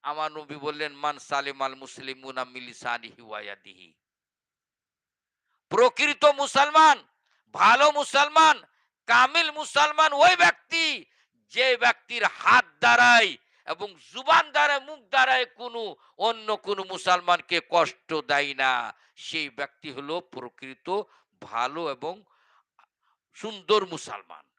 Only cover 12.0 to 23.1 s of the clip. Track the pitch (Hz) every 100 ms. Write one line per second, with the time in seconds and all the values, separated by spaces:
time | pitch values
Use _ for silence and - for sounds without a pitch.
12 | _ 240 208 - 180 240 - _ 240 240
13 | 240 240 214 131 _ _ - 165 202 170
14 | _ 214 262 330 311 294 294 285 269 302
15 | 208 269 262 262 247 _ 247 233 220 160
16 | _ _ 202 226 214 208 - 202 190 185
17 | - 180 175 175 - 170 - 175 156 -
18 | _ 156 135 143 143 135 135 127 113 -
19 | _ _ - 160 147 123 143 _ 156 131
20 | 143 165 - 127 123 _ 135 131 - 190
21 | 202 _ _ _ - 113 123 151 165 131
22 | 139 196 202 _ _ _ _ _ _ _
23 | _